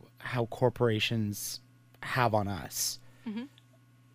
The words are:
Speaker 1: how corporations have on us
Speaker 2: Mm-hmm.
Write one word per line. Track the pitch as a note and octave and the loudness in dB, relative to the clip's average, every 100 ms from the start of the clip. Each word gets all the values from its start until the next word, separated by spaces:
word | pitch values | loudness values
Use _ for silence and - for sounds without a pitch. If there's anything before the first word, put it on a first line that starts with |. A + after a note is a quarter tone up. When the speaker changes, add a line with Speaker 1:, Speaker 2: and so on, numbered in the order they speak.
| - _ | -20 _
Speaker 1:
how | - B2+ A#2 | -4 -2 -2
corporations | - B2+ - A#2+ A2 - A#2 G#2 G2+ - - - - _ - | 2 2 4 2 4 2 0 -2 -4 -8 -10 -14 -20 _ -14
have | - C3 A#2+ | -2 2 4
on | G#2+ G2 | 4 2
us | G2 - - - - - - A#3+ | -4 -6 -4 -4 -4 -14 -14 -10
Speaker 2:
Mm-hmm. | G#3 C4+ - _ - - _ - | -8 -10 -16 _ -20 -20 _ -20